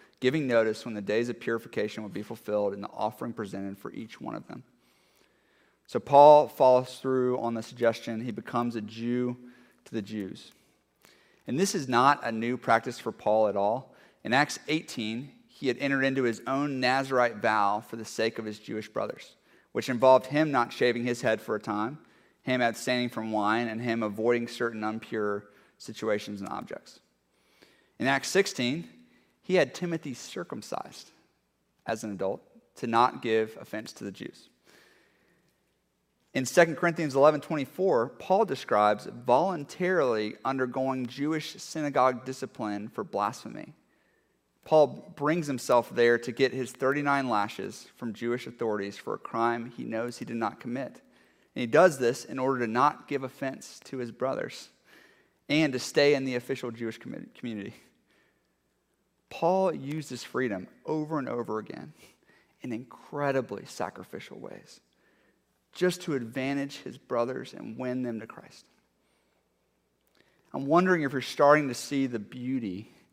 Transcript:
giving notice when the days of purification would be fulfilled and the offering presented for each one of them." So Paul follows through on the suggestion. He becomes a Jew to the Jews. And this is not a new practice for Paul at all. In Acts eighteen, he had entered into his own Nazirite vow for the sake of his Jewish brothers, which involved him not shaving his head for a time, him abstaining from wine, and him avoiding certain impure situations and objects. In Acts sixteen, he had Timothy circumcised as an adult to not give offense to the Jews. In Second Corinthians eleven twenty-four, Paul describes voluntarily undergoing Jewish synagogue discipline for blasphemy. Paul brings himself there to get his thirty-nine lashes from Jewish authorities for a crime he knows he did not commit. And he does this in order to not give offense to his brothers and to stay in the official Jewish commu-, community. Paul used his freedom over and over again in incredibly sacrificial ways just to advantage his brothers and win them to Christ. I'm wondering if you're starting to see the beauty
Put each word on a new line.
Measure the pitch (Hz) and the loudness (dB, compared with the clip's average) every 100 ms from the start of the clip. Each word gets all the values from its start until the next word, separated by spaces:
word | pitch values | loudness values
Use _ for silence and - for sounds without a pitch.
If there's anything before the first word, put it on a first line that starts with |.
| - - | -20 -2
giving | 123 151 139 | 0 2 2
notice | 117 110 107 - | 4 2 0 -6
when | |
the | 107 | -8
days | 101 107 120 | -2 0 0
of | 117 | -4
purification | - 113 - - 104 - | -4 -4 -4 -4 -4 -6
would | 107 | -10
be | 104 | -10
fulfilled | 104 110 - 104 104 | -10 -12 -4 0 0
and | 101 | -4
the | 101 | -10
offering | - 104 117 123 | -6 -6 -6 -10
presented | 117 104 98 98 98 | -8 -8 -8 -10 -10
for | - | -12
each | - 113 - | -12 -14 -14
one | - 53 | -12 -12
of | - | -12
them." | - - _ _ _ _ _ _ _ _ _ _ _ - | -18 -18 _ _ _ _ _ _ _ _ _ _ _ -6
So | 120 | -6
Paul | - 139 147 151 127 | 4 10 12 12 8
follows | - 131 127 127 - | 4 6 6 4 -6
through | 135 131 127 123 | -2 0 0 0
on | 117 117 | -2 -4
the | |
suggestion. | 113 123 117 113 - 113 | -8 0 2 2 -4 -8
He | 120 | -6
becomes | 107 - 123 120 117 | -8 -6 -4 -2 -4
a | |
Jew | 104 110 117 123 123 123 - - - _ - | -8 -8 -2 -2 -2 -4 -12 -20 -20 _ -10
to | |
the | 113 | -8
Jews. | 104 107 95 - - _ _ _ _ _ - _ _ _ - | -6 -6 -8 -10 -18 _ _ _ _ _ -20 _ _ _ -6
And | 123 | 0
this | 196 | 0
is | 180 135 | 0 2
not | 120 131 143 | 4 6 4
a | 120 | 0
new | 110 117 123 | -2 -2 -2
practice | - 117 123 120 | 4 4 4 -8
for | - | -8
Paul | 107 - 107 107 | -4 2 4 4
at | 98 | 2
all. | 101 120 131 - - _ | 0 0 -6 -20 -20 _
In | 113 | 0
Acts | 123 147 - - | 2 2 -2 -4
eighteen, | 156 165 - 110 113 143 - _ | -4 -4 -8 -6 -6 -10 -16 _
he | - 135 | -6 -4
had | 123 | -2
entered | 139 139 | 0 0
into | 135 135 | 0 2
his | 123 110 - | 0 0 -4
own | 135 147 135 | -2 -2 0
Nazirite | 127 135 135 131 120 107 | 2 2 2 2 2 2
vow | 110 107 101 104 | 2 4 2 0
for | 120 117 | -4 -12
the | |
sake | 110 - 113 110 | -10 -2 -2 -2
of | 110 | -8
his | 107 | -10
Jewish | - 110 110 | -8 -8 -6
brothers, | - 107 - - _ _ _ _ | -6 -6 -6 -14 _ _ _ _
which | - 117 | -6 -2
involved | 123 131 131 - | 4 8 8 6
him | 147 156 | 0 2
not | 135 117 | 2 0
shaving | - 127 120 | 2 2 2
his | 120 117 | -2 -2
head | 127 110 | 0 0
for | - 107 | -2 -6
a | |
time, | 110 104 110 151 - _ _ _ | -4 -4 -4 -6 -18 _ _ _
him | - 127 | -2 2
abstaining | 120 110 - 123 123 | 2 0 -2 0 -2
from | 113 110 | -4 -4
wine, | 110 104 113 120 | 0 2 0 -2
and | 110 | -4
him | 120 113 | -4 -2
avoiding | 110 101 113 120 120 | -2 0 2 2 0
certain | - 120 113 | -4 -4 -2
impure | 107 110 - 110 104 104 - _ _ _ | -6 -6 -6 -2 -2 -2 -8 _ _ _
situations | - 113 113 104 - 104 | -16 -6 -2 -2 -2 -8
and | 98 | -8
objects. | - - - - - _ _ _ _ _ _ _ _ _ - | -10 -10 -14 -16 -20 _ _ _ _ _ _ _ _ _ -4
In | 127 | 0
Acts | 139 - | 0 0
sixteen, | 185 196 - 123 151 170 - _ _ _ _ | 2 2 0 -2 -2 -6 -16 _ _ _ _
he | - 180 | 0 2
had | 139 - | 2 -2
Timothy | 175 165 151 123 | -6 -6 -8 -12
circumcised | - - 175 113 104 - - - - _ _ _ _ _ _ _ - | -12 -12 -10 -12 -8 -8 -8 -16 -20 _ _ _ _ _ _ _ -8
as | 110 | -6
an | 110 | -6
adult | 98 95 101 - - _ - | -6 -4 -4 -10 -20 _ -10
to | 120 | 0
not | 117 123 131 | 4 4 2
give | 120 110 110 - | 0 2 0 -6
offense | 107 107 113 | -12 -10 -12
to | - | -12
the | 101 | -12
Jews. | 98 - - - _ _ - _ _ _ _ _ _ _ _ _ _ _ _ _ _ _ | -10 -14 -14 -20 _ _ -20 _ _ _ _ _ _ _ _ _ _ _ _ _ _ _
In | 131 127 | -6 0
Second | - 165 151 | 6 6 6
Corinthians | 170 165 156 135 | -2 0 0 6
eleven | 143 151 | 6 6
twenty-four, | - 156 131 - 185 120 117 - | 0 -4 -4 -2 2 2 2 -4
Paul | - 190 | 0 2
describes | 220 139 - 107 104 104 - | 2 -2 0 4 6 4 -2
voluntarily | 120 123 123 180 175 143 - 180 185 135 110 107 - | -8 2 4 4 -2 -8 -4 0 2 2 2 -2 -4
undergoing | 123 135 127 131 131 131 123 | -4 -2 -2 -2 -2 -4 -6
Jewish | 131 147 156 151 - | -6 -4 -4 -6 -12
synagogue | - 160 147 139 131 123 131 | -12 -6 -2 4 4 2 -6
discipline | 131 120 - 107 104 107 | -10 -10 -8 -8 -6 -8
for | - 107 | -8 -6
blasphemy. | 101 101 120 - - - 147 _ _ _ _ _ _ _ _ - | -2 -2 -4 -12 -14 -16 -20 _ _ _ _ _ _ _ _ 4
Paul | 156 147 - - - | 6 6 2 -16 -4
brings | 143 170 147 | 0 0 -2
himself | 127 - 123 117 | -4 2 4 4
there | - 120 120 | 4 6 4
to | 120 | 2
get | 113 131 | 0 2
his | 131 120 | 0 -8
thirty-nine | - 135 139 143 139 135 | -2 0 0 0 0 2
lashes | 107 101 - 101 107 - - | 0 0 -4 -10 -10 -18 -12
from | 120 | -10
Jewish | 104 120 120 117 | -6 -4 -4 -6
authorities | - 113 107 101 98 | -6 -4 -2 -4 -8
for | - | -8
a | 101 | -8
crime | - 117 117 117 117 117 | -6 0 0 0 -6 -10
he | 120 | -6
knows | 113 120 120 | -4 -6 -8
he | 123 | -8
did | 120 | -4
not | 110 - | -4 -6
commit. | - 123 127 - _ _ _ _ _ - | -10 -8 -8 -12 _ _ _ _ _ -6
And | |
he | 120 | 2
does | 143 185 139 | 8 8 6
this | 123 135 - | 0 0 -4
in | 131 | -4
order | 131 131 117 | 0 0 0
to | |
not | 113 143 - - | 2 2 2 -6
give | 139 | -6
offense | 131 - 135 135 - - - | -6 -6 -8 -8 -14 -20 -12
to | 135 | -8
his | 120 | -8
brothers | 104 127 131 - - - _ _ - - _ _ _ - | -4 -4 -2 -6 -8 -18 _ _ -20 -20 _ _ _ -2
and | 147 156 | 2 2
to | 127 | 0
stay | - - 143 143 | -2 4 6 4
in | 131 | 2
the | 123 | -4
official | 120 135 127 | -4 -6 -6
Jewish | 113 117 110 | -6 -8 -8
commu-, | - - - - | -10 -12 -14 -12
community. | 117 107 101 - _ _ _ _ _ _ _ _ _ _ _ _ _ _ - | -10 -8 -10 -14 _ _ _ _ _ _ _ _ _ _ _ _ _ _ -18
Paul | - 170 185 190 | -2 2 2 2
used | 151 135 156 147 | -2 -6 -8 -8
his | 123 | -10
freedom | - - 127 98 92 - - | -6 -2 -2 -2 -8 -14 -6
over | 156 151 156 | -4 -2 -4
and | 127 | -4
over | 120 117 110 | -6 -4 -6
again | 107 - - - - _ _ _ _ _ | -8 -12 -16 -20 -20 _ _ _ _ _
in | 131 | -10
incredibly | 113 127 - - 147 143 135 117 101 - | -10 -10 -20 -12 -4 0 0 -2 -8 -10
sacrificial | - 90 - - - - - | -8 -8 -8 -14 -14 -14 -16
ways | - 50 - - _ _ _ _ _ _ _ _ _ | -14 -16 -20 -20 _ _ _ _ _ _ _ _ _
just | - 180 175 | -2 0 0
to | - 143 | -4 -4
advantage | 117 131 131 143 139 - | -4 -6 -4 -4 -6 -8
his | - 131 | -14 -14
brothers | - 123 120 131 120 | -6 -2 -2 -4 -10
and | - 113 110 | -12 -12 -8
win | 127 127 | -6 -4
them | 123 113 | -4 -6
to | 113 | -10
Christ. | - - - - _ _ _ _ _ _ _ _ _ _ _ _ _ _ _ _ _ _ | -16 -20 -20 -20 _ _ _ _ _ _ _ _ _ _ _ _ _ _ _ _ _ _
I'm | 143 139 | -6 2
wondering | 160 185 175 | 4 6 4
if | 143 | 2
you're | 135 | -2
starting | 120 - 143 151 143 | -4 6 8 8 6
to | 120 | -4
see | - 139 135 | -4 0 0
the | 120 | -2
beauty | 104 131 123 131 113 90 110 _ _ | -8 -10 -6 -4 -4 -8 -12 _ _